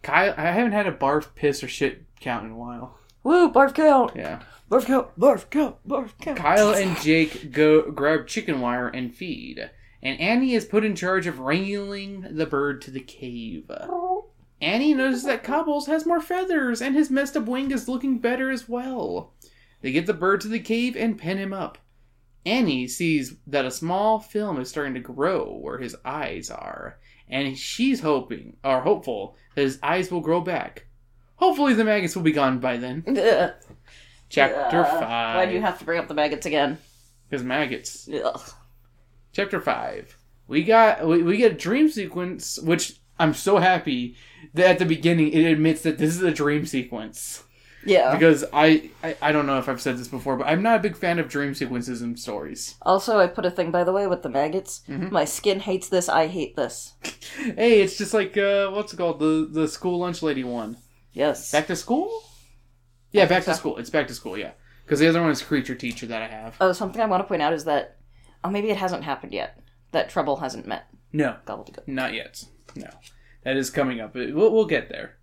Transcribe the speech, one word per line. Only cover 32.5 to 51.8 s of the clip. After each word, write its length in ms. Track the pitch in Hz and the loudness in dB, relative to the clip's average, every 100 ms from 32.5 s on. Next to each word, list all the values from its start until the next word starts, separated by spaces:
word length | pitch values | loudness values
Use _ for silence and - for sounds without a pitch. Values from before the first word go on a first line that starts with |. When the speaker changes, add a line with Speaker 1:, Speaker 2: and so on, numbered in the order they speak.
| 127 | 2
Speaker 1:
by 180 | 127 120 | -2 -4
then. 260 | 127 139 170 | -6 -8 -2
Speaker 2:
<laughs> 120 | 269 | 2
Ugh. 340 | 214 - 170 - - - _ - - - _ | 4 4 2 -4 -20 -20 _ -20 -20 -20 _
Speaker 1:
Chapter 500 | - 135 143 139 170 | 4 4 4 0 4
Speaker 2:
Ugh. 200 | 160 - | 4 2
Speaker 1:
five. 340 | 226 233 226 226 | 0 -2 0 0
Speaker 2:
Why 100 | 185 | 0
do 80 | |
you 80 | 180 | 0
have 160 | 208 175 | -2 -4
to 60 | - | -4
bring 140 | 170 | -4
up 80 | - | -2
the 60 | |
maggots 320 | 151 147 143 151 | -2 -2 -2 -2
again? 320 | 147 139 156 - _ _ _ _ | 0 0 -2 -12 _ _ _ _
Speaker 1:
'Cause 140 | 139 | -6
maggots. 640 | 123 135 143 123 - - - | -2 -2 -2 -6 -10 -16 -10
Speaker 2:
Ugh. 320 | 151 - - - - - - _ _ _ _ _ | -4 -4 -6 -14 -20 -20 -20 _ _ _ _ _
Speaker 1:
Chapter 260 | - 196 185 | -6 -4 -2
five. 580 | - 69 60 50 - - _ _ - | -2 -4 -4 -10 -16 -20 _ _ -2
We 160 | 143 | 0
got, 420 | 170 226 220 - 160 | 6 8 8 4 2
we, 180 | 170 | 4
we 140 | 170 214 | 4 4
get 160 | 233 | 4
a 20 | 160 | 4
dream 340 | 165 254 311 | -2 4 4
sequence, 680 | 226 180 180 180 180 - - | 2 -6 -6 -6 -8 -10 -6
which 400 | 160 170 - - _ - | 0 0 0 -10 _ 0
I'm 140 | 160 | 0
so 240 | 151 - 196 | 2 2 4
happy 580 | 180 180 156 127 120 - - - - | 6 2 0 -4 -6 -10 -20 -20 -8
that 140 | 156 185 | 4 6
at 120 | 180 | 6
the 60 | 175 | 2
beginning 460 | 160 165 170 151 | 2 4 4 4
it 140 | 156 165 | 4 4
admits 300 | 156 160 156 | 6 4 2
that 140 | 160 156 | -2 0
this 180 | 151 170 | 0 2
is 60 | |
a 100 | 185 | 0
dream 340 | 151 147 147 143 | 2 0 0 -2
sequence. 800 | 135 123 117 110 - - - _ _ _ - - | -4 -4 -10 -12 -12 -14 -14 _ _ _ -12 4
Speaker 2:
Yeah. 280 | 185 127 | 6 6
Speaker 1:
Because 320 | 139 160 147 143 | 6 6 6 2
I, 360 | 143 156 156 - - | 4 6 6 2 -10
I, 120 | 165 - | -8 -2
I 100 | 147 | 2
don't 140 | 151 139 | 2 2
know 120 | 135 | 0
if 80 | 127 | -2
I've 140 | 123 | -4
said 160 | 139 123 | -4 -4
this 100 | 120 | -6
before, 300 | 131 139 131 | -8 -4 -2
but 100 | 139 | 0
I'm 140 | 165 | 2
not 160 | 220 220 | 2 2
a 40 | |
big 120 | 196 160 | 0 -4
fan 240 | 175 170 | -2 -2
of 80 | 139 | -2
dream 260 | 143 143 | -4 -4
sequences 480 | 135 127 120 | -4 -4 -4